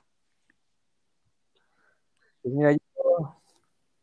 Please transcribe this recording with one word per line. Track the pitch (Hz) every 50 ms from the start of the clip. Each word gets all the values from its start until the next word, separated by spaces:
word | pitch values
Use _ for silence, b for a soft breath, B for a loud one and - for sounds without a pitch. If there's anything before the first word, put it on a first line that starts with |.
| _ _ _ _ _ _ _ _ _ _ _ _ _ _ _ _ _ _ _ _ _ _ _ _ _ _ _ _ _ _ _ _ _ _ _ _ _ _ _ _ _ _ _ _ _ _ _ _
Pues | - 123 131
mira, | 143 147 147
yo | 147 160 _ _ - - - 180 175 170 151 139 - _ _ _ _ _ _ _ _ _ _ _ _ _